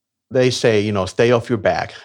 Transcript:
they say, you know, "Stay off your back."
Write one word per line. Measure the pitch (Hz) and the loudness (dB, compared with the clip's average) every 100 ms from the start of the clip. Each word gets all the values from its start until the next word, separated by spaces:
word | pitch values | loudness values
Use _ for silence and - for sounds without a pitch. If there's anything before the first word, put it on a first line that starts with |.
| _ _ _ | _ _ _
they | 127 127 | 0 2
say, | 120 123 107 | 2 2 2
you | 107 | 0
know, | 101 92 | -2 -4
"Stay | - 120 | 0 2
off | 120 - | 2 0
your | 117 | -2
back." | 95 80 - - | 0 -2 -6 -12